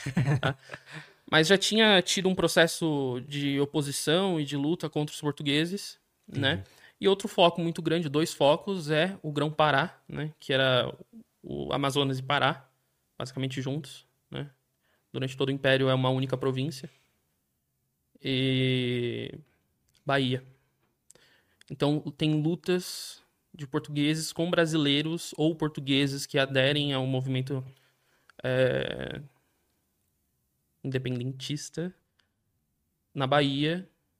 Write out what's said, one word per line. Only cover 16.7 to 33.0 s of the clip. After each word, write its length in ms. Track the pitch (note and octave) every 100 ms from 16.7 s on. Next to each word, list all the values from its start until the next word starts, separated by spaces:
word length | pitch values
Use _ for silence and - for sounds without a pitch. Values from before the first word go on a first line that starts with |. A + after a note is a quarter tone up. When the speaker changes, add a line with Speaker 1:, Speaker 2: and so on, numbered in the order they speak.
| - - _ _ _ _ _ _ _ _ _ _ _ _ _
Speaker 2:
E 1120 | C3+ C3 C3 C3 C3 B2+ B2 B2 A#2+ A#2 - - - _ _ _ _ _ -
Bahia. 380 | C#3 B2+ B2+ - _ _ _ _ _ _ _ _ _ _ _ -
Então, 320 | D3 C#3+ D3+ D3 -
tem 240 | D#3 D3+
lutas 800 | D3+ E3+ - F3+ F3+ - - - _ _ _
de 140 | - C#3
portugueses 640 | D#3 D3+ D3 C#3+ D#3 D#3
com 180 | - E3+
brasileiros 840 | F3 E3 D#3+ C#3+ C#3+ D#3 E3 - -
ou 180 | D#3 E3
portugueses 720 | D3+ D3+ C3+ C#3 C#3 C#3 -
que 120 | C#3+
aderem 560 | C3+ C3+ C3 D3 C#3+
ao 120 | C3+ C3
movimento, 580 | C3 C3 C3 C3 C3+ C3 - _ _ _ _ _ -
é, 800 | B2+ B2+ B2+ C3 - B1+ B1+ - C#3+ _ _ _ _ _ _ _ _ _ _ _ _ _ _ _
independentista 1120 | C#3 C3 B2+ B2 B2+ C3 - D3 - - F3 - _ _ _ _ _ _ _ _ _ _